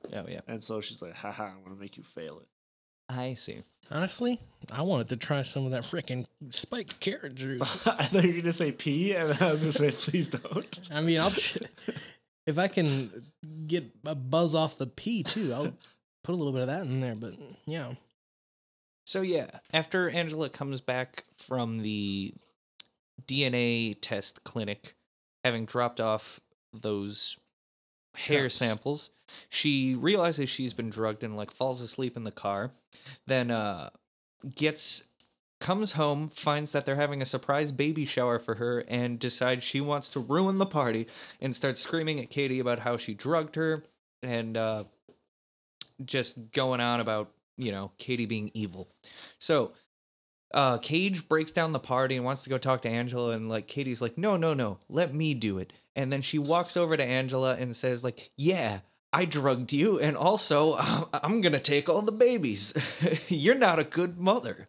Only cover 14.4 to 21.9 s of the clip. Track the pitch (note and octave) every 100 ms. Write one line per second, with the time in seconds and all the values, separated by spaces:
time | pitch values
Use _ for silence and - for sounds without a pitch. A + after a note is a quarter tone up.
14.4 | E3+ D#3+ D#3 - A2+ - G#3+ A3+ - A3
15.4 | E3 A#2+ D3+ - - _ _ _ - F3+
16.4 | C#3+ C3 B2+ E3 C3+ C3 B2+ A2 A2+ -
17.4 | C#3+ - - D#3+ B2 C3 _ _ _ _
18.4 | _ _ _ _ _ _ - F#3+ F#3+ D#3+
19.4 | - - - D#3+ D#3+ F#3 F3 E3+ E3 D#3
20.4 | D3 - C#3 C3 - B2+ B2 - - -
21.4 | - B2+ A#2 A2+ G#2+